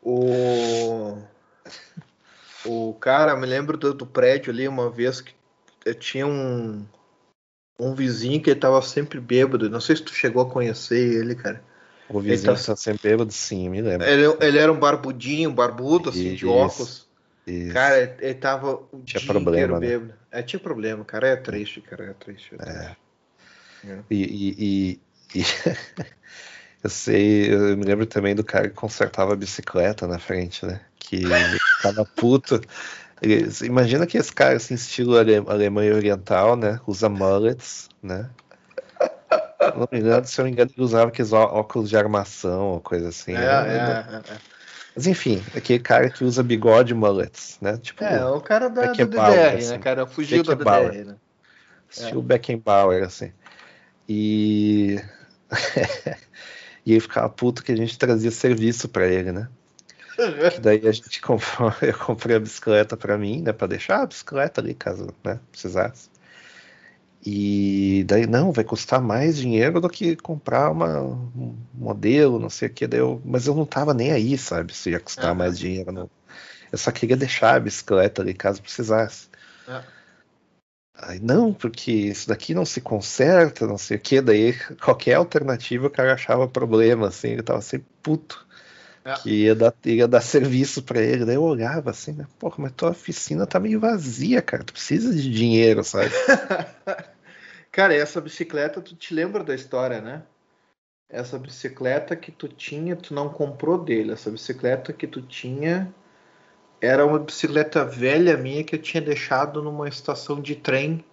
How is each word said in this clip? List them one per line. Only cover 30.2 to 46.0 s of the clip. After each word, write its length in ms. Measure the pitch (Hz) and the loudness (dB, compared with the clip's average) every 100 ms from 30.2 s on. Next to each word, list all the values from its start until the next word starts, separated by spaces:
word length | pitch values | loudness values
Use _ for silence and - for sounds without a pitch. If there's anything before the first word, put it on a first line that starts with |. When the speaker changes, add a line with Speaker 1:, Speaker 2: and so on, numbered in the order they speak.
| - 92 90 - 90 | -6 -6 -6 -8 -10
Speaker 2:
né? 140 | 95 - _ | -10 -14 _
Que 300 | - 92 90 87 87 90 - - | -8 -4 0 2 2 0 0 2
tava 240 | 101 104 107 | 2 0 -4
puto. 560 | - 117 135 - 120 117 - - - - _ | 0 4 4 4 -2 -2 -16 -16 -16 -20 _
Ele, 280 | 110 107 107 107 117 | 2 2 2 -4 0
imagina 420 | 127 120 135 175 | 2 4 2 0
que 100 | 226 | 0
esse 140 | 226 | -2
cara, 240 | - 135 127 | 4 4 4
assim, 200 | - 123 | -2 -8
estilo 420 | - - 123 120 | -8 -4 4 6
ale-, 260 | 110 107 104 | 8 4 4
Alemanha 480 | 104 104 104 104 | 0 2 2 2
Oriental, 600 | 107 104 98 95 95 104 120 | 4 2 0 0 4 4 4
né? 240 | 110 113 - | 0 -2 -6
Usa 220 | 95 110 | -2 0
mullets, 800 | 101 95 98 110 127 - - - _ | 2 2 2 2 -2 -10 -18 -20 _
né? 280 | 98 92 123 123 _ _ _ - - - - - _ 320 - - - 127 | -10 -10 -10 -16 _ _ _ -16 -16 -2 -2 -2 _ -2 -2 0 0 2
Não 100 | 120 | -4
me 80 | 123 | 0
engano, 260 | 110 117 127 | 4 2 2
se 140 | - | -2
eu 40 | |
não 60 | 131 | -2
me 40 | |
engano, 180 | 123 123 | 2 2
ele 100 | - 127 | 2 0
usava 240 | 113 113 | 4 4
aqueles 240 | 113 113 | 2 2
ó-, 100 | 110 110 104 | 4 4 2
óculos 300 | 107 120 104 | -2 -4 2
de 80 | 107 | 2
armação, 680 | 104 104 98 - 92 92 101 | 4 0 -2 -6 -4 -2 -2
ou 60 | 87 | -4
coisa 300 | - 90 85 | -4 -4 -4
assim, 240 | 85 - | -8 -8
Speaker 1:
É, 20 | 92 | -2
Speaker 2:
né? 100 | 127 | 2
Speaker 1:
é, 840 | 139 127 113 120 113 110 107 104 | 2 2 -2 -2 -4 -6 -16 -16
é, 40 | 110 | -18
é. 20 | - - - - - - | -20 -20 -20 -20 -16 -4
Speaker 2:
Mas 120 | 151 | 0
enfim, 360 | 180 - 101 101 | 0 0 -2 -2
aquele 260 | - - 120 | -10 0 0
cara 300 | 123 117 | 4 4